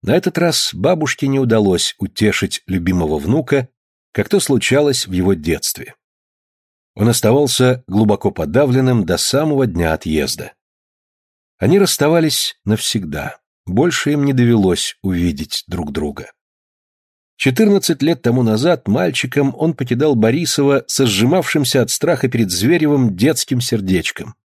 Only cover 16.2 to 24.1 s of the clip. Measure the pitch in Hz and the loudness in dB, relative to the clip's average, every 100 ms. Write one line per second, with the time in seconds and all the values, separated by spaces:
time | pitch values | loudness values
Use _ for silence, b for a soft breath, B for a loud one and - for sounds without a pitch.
16.2 | - _ _ _ _ _ _ _ _ _ | -16 _ _ _ _ _ _ _ _ _
17.2 | _ _ - 127 214 202 - 165 147 170 | _ _ -2 2 2 2 0 0 0 0
18.2 | 120 123 113 107 156 175 - 120 180 131 | 0 0 0 0 0 0 0 0 0 -2
19.2 | 127 143 139 - 160 - 131 120 151 123 | -4 0 -2 0 -4 -2 -4 0 2 2
20.2 | 113 139 165 - 139 139 - - 127 98 | 2 2 -2 0 2 2 0 0 0 2
21.2 | 120 180 156 156 131 135 107 - 160 165 | 2 2 0 -2 0 0 0 -2 -2 0
22.2 | 127 120 104 87 113 175 151 147 120 90 | 0 0 -2 0 0 2 2 2 0 2
23.2 | 131 156 - 123 123 113 95 92 - | 0 0 -2 -4 -2 -4 0 -2 -2